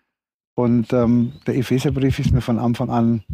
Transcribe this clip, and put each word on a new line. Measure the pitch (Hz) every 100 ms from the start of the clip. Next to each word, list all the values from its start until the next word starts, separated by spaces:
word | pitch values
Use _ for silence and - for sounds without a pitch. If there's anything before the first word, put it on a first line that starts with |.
| _ _ _ _ _
Und, | - 120 120 110
ähm, | 127 117 120 120 - -
der | 139
Epheserbrief | 120 127 147 135 135 127
ist | 135
mir | 127
von | 113 113
Anfang | 120 120 123
an | 120 117 117 -